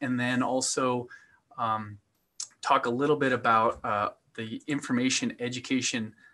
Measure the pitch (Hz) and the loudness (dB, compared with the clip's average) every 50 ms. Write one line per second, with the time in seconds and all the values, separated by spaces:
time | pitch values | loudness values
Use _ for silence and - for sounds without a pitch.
0 | 143 127 127 123 123 123 127 127 127 - 127 131 131 - - 143 131 127 123 123 | -4 -4 -2 -2 0 0 0 0 0 0 0 -2 -2 -2 0 0 0 0 0 0
1 | 123 123 - - - _ _ _ _ _ - - 120 113 110 110 107 104 104 104 | -4 -6 -14 -20 -20 _ _ _ _ _ -8 -4 -2 -2 -2 -2 -4 -8 -12 -16
2 | _ _ _ _ _ _ _ _ - - _ _ - - 139 135 135 123 120 127 | _ _ _ _ _ _ _ _ -14 -14 _ _ 2 2 4 4 4 2 0 0
3 | 143 147 151 147 139 131 127 117 117 120 113 110 110 120 - - - 120 107 104 | 2 2 2 4 4 2 2 2 4 4 4 6 4 4 2 0 -4 -2 0 0
4 | 104 - - _ _ _ _ - 113 110 117 135 - - 147 139 - - 127 120 | 0 -2 -4 _ _ _ _ -10 -8 -8 -8 -10 -6 -4 -4 -4 -2 0 0 2
5 | 127 131 127 - 127 113 110 - 120 123 123 127 - - 135 127 120 - - 120 | 2 2 2 0 -2 -2 -4 -4 -6 -6 -6 -8 -4 -2 -2 0 0 -2 -2 -4
6 | 110 107 - _ - - | -6 -6 -10 _ -20 -20